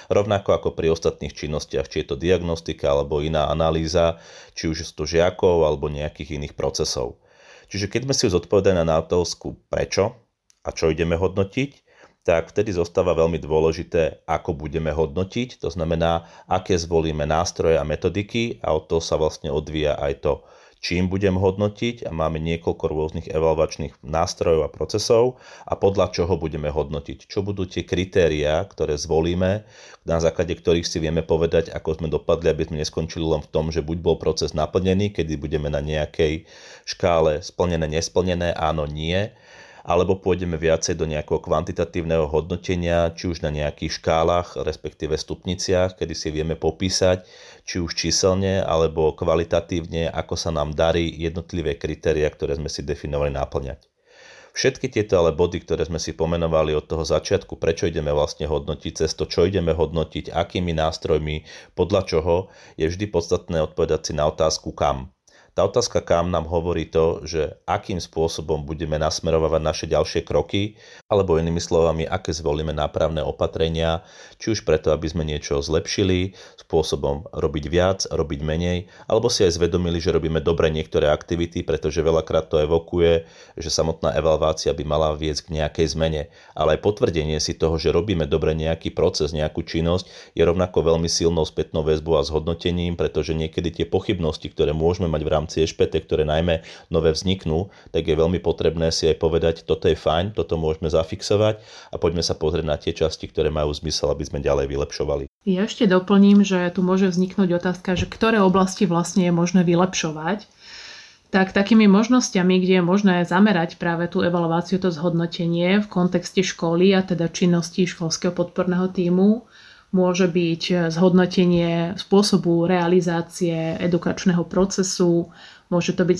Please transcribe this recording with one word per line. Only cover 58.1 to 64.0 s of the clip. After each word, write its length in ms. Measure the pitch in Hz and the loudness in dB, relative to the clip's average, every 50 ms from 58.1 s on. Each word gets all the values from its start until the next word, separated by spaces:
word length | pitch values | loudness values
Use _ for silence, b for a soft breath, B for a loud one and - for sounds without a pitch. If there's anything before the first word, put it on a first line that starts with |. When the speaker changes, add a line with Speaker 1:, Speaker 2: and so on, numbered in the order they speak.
| 73 73 73 - - - 78 76 | 0 0 0 -2 -2 -6 -4 -2
Speaker 1:
hodnotiť, 560 | 78 71 71 80 78 - - 82 - - 82 | -2 -4 -2 -4 -8 -6 -8 -10 -4 -4 -4
cez 60 | 78 - | -4 -2
to, 160 | - 80 - | -4 -6 -4
čo 160 | - - 85 | 0 2 2
ideme 300 | 95 98 90 85 82 80 | 2 2 0 0 0 0
hodnotiť, 580 | 82 80 76 82 80 78 - - 76 - - - | 0 0 -2 0 -4 -4 -4 -6 -10 -10 -6 -4
akými 400 | 82 87 - - 95 90 87 82 | -4 -4 -2 -4 -4 -4 -2 -2
nástrojmi, 720 | 80 78 80 78 - - - 82 76 76 76 76 76 B B B B B B B - | 0 -2 -2 -2 -4 -2 0 0 0 0 -2 -6 -6 B B B B B B B -2
podľa 240 | 90 85 101 95 92 - | 0 2 2 0 0 0
čoho, 260 | 90 80 78 87 85 90 98 B B B B B B B | -2 0 2 2 0 0 0 B B B B B B B
je 100 | 78 80 | -2 -2
vždy 160 | 90 92 104 95 | -2 -2 -6 -2
podstatné 500 | - 85 - - 92 85 - - 87 80 | -2 -2 0 0 -2 -2 -2 -2 -2 -2
odpovedať 400 | 78 78 - - 82 78 78 78 | -2 -2 0 -2 0 0 0 -2